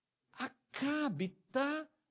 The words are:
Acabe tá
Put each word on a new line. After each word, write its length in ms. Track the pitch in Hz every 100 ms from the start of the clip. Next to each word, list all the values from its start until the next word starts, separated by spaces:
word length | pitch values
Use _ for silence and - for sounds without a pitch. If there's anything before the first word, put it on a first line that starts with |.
| _ _ _
Acabe 960 | - 254 - _ - 269 302 294 151 185 - _
tá 380 | 262 277 311 302 _ _